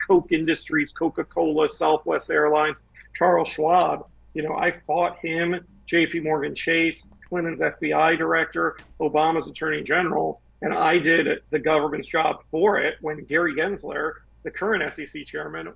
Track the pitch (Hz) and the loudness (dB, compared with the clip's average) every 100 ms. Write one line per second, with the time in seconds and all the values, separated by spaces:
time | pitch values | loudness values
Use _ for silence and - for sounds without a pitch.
0 | - 180 - 160 160 160 - 156 147 - | 4 4 4 0 0 -2 -2 -2 -2 -2
1 | 165 - 160 - 165 151 151 - 160 156 | -4 -2 -6 -2 0 2 0 2 0 2
2 | 170 151 - 156 151 151 151 143 _ - | 0 -4 0 2 4 4 2 -2 _ -20
3 | - - 175 175 156 - 156 180 165 147 | -12 0 2 4 0 0 4 4 4 0
4 | - - - 160 151 160 175 175 - 156 | -8 -20 -14 -6 -4 0 -2 -2 -2 0
5 | 170 - 165 165 170 175 - - - 175 | 0 -2 -6 -2 -2 -4 -8 -20 -2 0
6 | 160 170 156 156 147 143 - 165 165 - | 2 0 -2 -2 -2 -4 -2 2 0 -2
7 | - - - 175 170 156 156 - 151 151 | -14 -20 -8 -4 -4 -2 -4 -2 -2 2
8 | 160 165 160 165 160 170 165 - - - | 4 2 0 0 0 -2 -4 -4 -16 -4
9 | 156 151 160 165 - 139 160 151 - 160 | 0 2 2 0 -4 -6 -6 -4 -2 0
10 | 175 156 160 - _ - 156 - 160 170 | 0 -2 -4 -6 _ -8 -4 0 2 2
11 | 151 165 147 160 - 151 156 156 151 147 | 4 2 2 -2 -4 -2 2 2 2 -4
12 | 139 160 156 143 - 160 208 202 147 - | -4 -2 0 -2 -6 0 2 2 -2 -4
13 | 156 151 - 156 170 143 180 202 - 147 | -8 -8 -2 0 0 0 -2 -4 -8 -6
14 | 160 - _ _ 165 - 202 202 147 147 | -6 -8 _ _ -12 -6 -2 -2 -2 -8
15 | 147 151 139 151 151 160 165 | -12 -14 -12 -10 -10 -10 -12